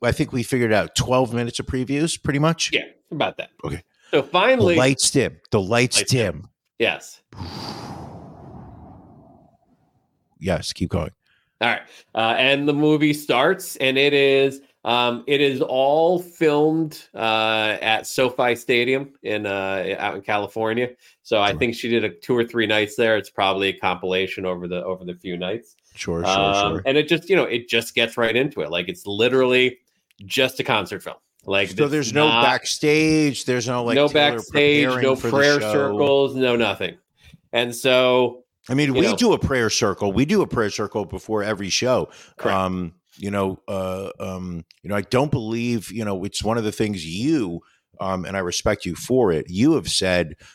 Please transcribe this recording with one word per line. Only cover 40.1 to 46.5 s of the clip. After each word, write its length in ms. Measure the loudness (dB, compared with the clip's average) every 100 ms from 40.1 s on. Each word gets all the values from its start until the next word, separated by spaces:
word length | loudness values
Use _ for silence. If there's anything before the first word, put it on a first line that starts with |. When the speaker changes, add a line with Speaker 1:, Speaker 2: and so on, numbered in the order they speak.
Speaker 1:
We 120 | 0
do 180 | 2 2
a 40 | 2
prayer 240 | 0 -2
circle 340 | -2 -4 -4
before 400 | -6 -8 -4 -2
every 260 | -2 -4 -4
show. 380 | -2 0 0 -2 -8 -20 -6
Speaker 2:
Correct. 200 | -2 0
Speaker 1:
Um, 360 | 0 -2 -6 -12 _ -12
you 140 | -6
know, 300 | -2 -2 -4 -8
uh, 420 | -6 -6 -6 -10 -10
um, 460 | -10 -10 -10 -10 -14 _
you 80 | -8
know, 60 | -6
I 60 |
don't 280 | -2 0 0
believe, 600 | -2 -4 -4 -2 -4 -4
you 120 | -8
know, 200 | -6 -4
it's 180 | -6 -6
one 160 | -2